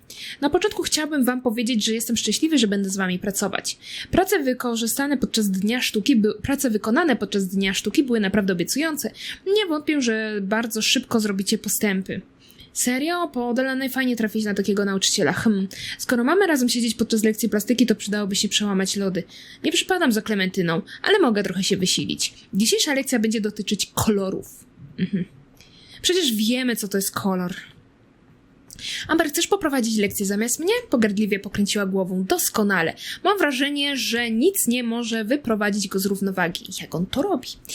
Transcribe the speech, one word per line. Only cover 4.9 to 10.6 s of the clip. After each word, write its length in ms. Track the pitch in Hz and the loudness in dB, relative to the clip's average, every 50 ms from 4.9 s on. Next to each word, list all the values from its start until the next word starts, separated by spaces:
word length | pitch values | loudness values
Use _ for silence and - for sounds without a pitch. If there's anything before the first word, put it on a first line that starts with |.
| - - 277 285 285 254 | -2 -2 0 0 0 0
podczas 340 | - - - 226 214 196 | 0 0 0 2 2 2
dnia 300 | 190 190 196 208 247 247 | 0 0 0 0 0 0
sztuki 340 | - - - 214 196 - 285 | 0 -2 -2 0 2 4 4
by-, 180 | 220 202 214 - - | 4 4 2 0 -2
prace 280 | - - 277 277 - 247 | -4 -2 -2 0 0 0
wykonane 460 | 214 202 - 220 226 320 359 311 233 | 0 0 0 2 2 4 4 4 2
podczas 320 | - 208 196 - 202 196 180 | 2 0 -2 -2 -2 -2 0
dnia 260 | 190 196 196 190 190 | 0 0 0 0 0
sztuki 300 | - - 214 - 320 285 | -2 -2 0 2 2 2
były 160 | 240 233 220 | 4 2 2
naprawdę 340 | 202 190 - 214 196 190 185 | 2 2 2 2 2 2 2
obiecujące. 580 | 175 170 - - 262 320 330 302 - - - - - - - - - - 381 | 0 0 -2 -2 -2 -2 -2 -2 -4 -6 -8 -8 -10 -12 -12 -12 -8 -2 2
Nie 180 | 403 427 415 | 2 2 2
wątpię, 360 | 349 302 311 302 - 311 285 | 2 -2 -2 -2 0 0 0
że 380 | 247 226 220 220 220 214 214 208 | 2 0 0 0 -2 -2 -4 -4
bardzo 400 | 196 190 214 220 | -2 0 0 0